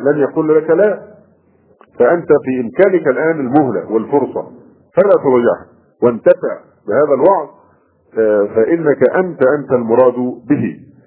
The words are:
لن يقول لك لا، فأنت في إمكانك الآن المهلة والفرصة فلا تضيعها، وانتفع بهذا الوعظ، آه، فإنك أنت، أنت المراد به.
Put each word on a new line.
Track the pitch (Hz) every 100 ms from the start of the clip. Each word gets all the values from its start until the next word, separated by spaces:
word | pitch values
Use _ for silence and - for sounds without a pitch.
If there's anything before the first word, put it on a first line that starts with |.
| 131
لن | 147
يقول | 131 156 156 156
لك | 156
لا، | 160 208 185 - - _ _ _ _ _ _ _ -
فأنت | 123 175 143 147
في | 135 127
إمكانك | 113 - 190 180 151
الآن | 127 160 156
المهلة | 123 147 131 92 87
والفرصة | 110 107 - 120 - - - - _ _ -
فلا | 196 165
تضيعها، | 139 123 117 87 - _ _ _
وانتفع | 120 113 175 180 120 90 - _ 101
بهذا | 117 151
الوعظ، | 135 165 185 147 _ _ _ _ _ _ 113
آه، | 110 104 104
فإنك | 110 110 170 151 131 127 180
أنت، | 185 156 131 147
أنت | 131
المراد | 123 113 120 127 123 127 120 -
به. | 139 107 - - _